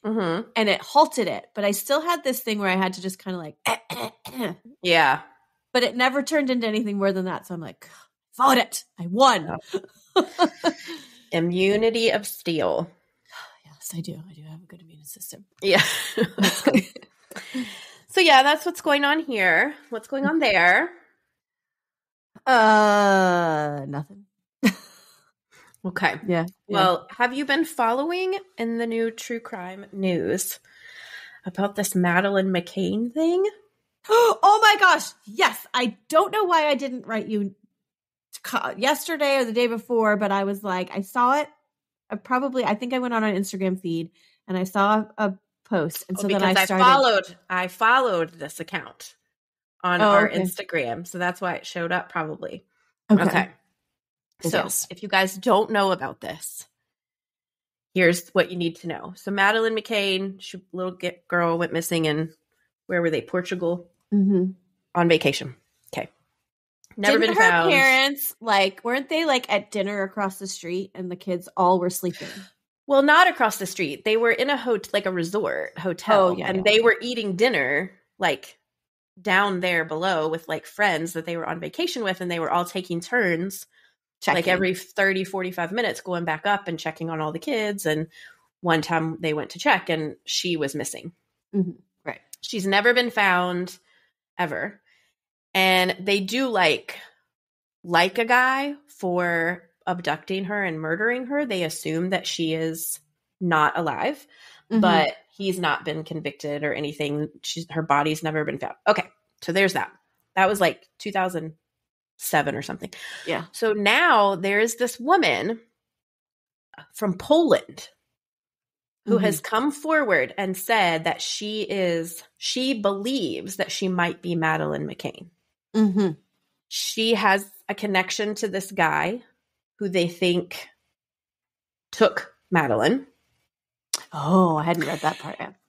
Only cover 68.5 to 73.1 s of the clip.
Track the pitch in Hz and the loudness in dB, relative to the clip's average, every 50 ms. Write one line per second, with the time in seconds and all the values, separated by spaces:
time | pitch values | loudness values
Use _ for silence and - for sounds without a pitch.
68.5 | 208 196 190 196 190 - - 233 247 277 269 - 320 320 330 302 269 254 247 - | 4 4 4 2 -2 -6 -6 -4 -4 -4 -2 -2 -2 0 2 2 0 0 0 -2
69.5 | 208 202 202 _ - 208 190 196 208 202 196 190 - 208 202 190 190 - 196 185 | -2 -2 -2 _ -6 -4 -4 -4 -4 -4 -6 -6 -4 -4 -6 -6 -6 -8 -12 -12
70.5 | - - - 170 175 185 196 - _ 180 180 180 180 180 - 190 180 170 180 - | -12 -12 -10 -8 -8 -8 -8 -10 _ -12 -10 -10 -10 -10 -6 -6 -6 -6 -6 -8
71.5 | _ - 180 180 190 180 175 175 180 - - 180 - - - - - 196 190 - | _ 2 4 4 4 4 2 -2 -4 -2 -6 -6 -6 -8 -14 -14 -14 -16 -20 -20
72.5 | _ _ _ _ _ _ _ - 277 269 277 294 | _ _ _ _ _ _ _ 4 4 4 6 8